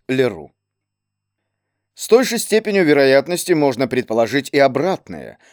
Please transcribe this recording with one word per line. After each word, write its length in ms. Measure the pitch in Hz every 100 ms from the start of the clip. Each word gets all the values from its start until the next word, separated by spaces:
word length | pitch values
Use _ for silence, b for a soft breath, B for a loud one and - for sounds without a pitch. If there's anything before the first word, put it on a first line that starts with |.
| -
Леру. 440 | 131 123 87 73 _ _ _ _ _ _ _ _ _ _ _ _ _ _ -
С 120 | -
той 180 | 233 233
же 120 | 233
степенью 480 | - 214 220 196 160
вероятности 680 | 143 135 139 143 175 -
можно 340 | 160 143 117 127
предположить 640 | 127 - 113 113 139 131
и 80 | 139
обратное, 800 | 135 127 175 175 - 82 60 - b